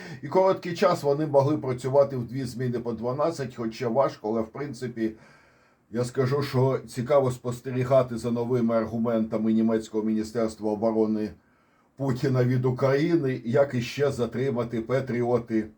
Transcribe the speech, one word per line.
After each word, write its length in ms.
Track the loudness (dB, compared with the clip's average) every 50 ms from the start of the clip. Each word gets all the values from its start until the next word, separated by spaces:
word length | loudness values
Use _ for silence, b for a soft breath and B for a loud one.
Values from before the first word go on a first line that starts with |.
| B -14 -14 -12 B
І 60 | 0
короткий 460 | 2 4 4 4 2 0 -2 -6 -2
час 280 | 2 4 4 4 2 2
вони 240 | 0 0 2 0
могли 320 | 2 4 4 4 4 2 0
працювати 580 | -2 -4 -4 -4 -2 2 4 4 4 4 2
в 100 | -4 -6
дві 180 | -6 -6 -6 -6
зміни 340 | -6 -6 -4 -4 -2 -2 -4
по 140 | -4 -6 -6
дванадцять, 640 | -4 -4 -4 -2 0 0 -2 -2 -4 -6 -8 -6
хоч 180 | -6 -6 -6 -6
ще 120 | -4 -4
важко, 420 | 0 2 2 2 2 0 -4 -4 -2
але, 120 | -2 -2
в 80 | -4 -4
принципі, 640 | -8 -10 -10 -10 -10 -8 -10 -8 -4 -2 -4 -4 -4 b b b b b b b b b b b b b b _
я 140 | -4 -4 -4
скажу, 380 | -2 0 0 0 0 0 0 -2
що 380 | 0 0 2 2 2 2 0 -4 -8
цікаво 420 | -8 -6 0 2 4 4 4 2
спостерігати 880 | 0 -4 -6 -8 -8 -8 -6 -6 -4 -2 0 4 4 4 4 2 -2 -6
за 120 | -4 -2
новими 460 | -2 -2 0 0 0 2 2 2 2
аргументами 760 | 2 0 0 -2 -2 0 0 2 0 0 0 -2 0 2 2 2
німецького 520 | 4 4 4 2 0 0 -2 -4 -2 -2
Міністерства 680 | 0 0 -2 -2 -4 -2 -2 -2 -2 -2 -4 -4 -2
оборони 600 | -2 0 0 2 2 2 2 2 2 -2 -4 -6 -8 b b b b b b b b b b b b
Путіна 480 | -6 -2 -2 -2 0 0 0 2 2 2
від 200 | 2 2 2 2
України, 760 | 0 0 2 2 2 2 2 2 2 2 2 2 0 -2 -4 -2
як 300 | 0 4 4 4 4 2
іще 360 | -4 -4 -4 -2 0 0 0
затримати 680 | 0 0 -2 -2 -2 -2 -2 -2 -2 -2 -2 -4 -4 -6
Петріоти 840 | -2 0 0 -2 0 -2 -2 -2 0 0 0 -2 -2 0 -2 -2 -2 -4 -8